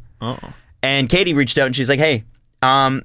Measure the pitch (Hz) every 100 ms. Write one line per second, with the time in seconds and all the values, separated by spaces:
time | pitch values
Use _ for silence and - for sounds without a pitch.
0 | - - 113 127 - - _ - 135 139
1 | 127 175 185 143 131 - 135 127 127 139
2 | 156 123 - - _ _ 131 135 135 135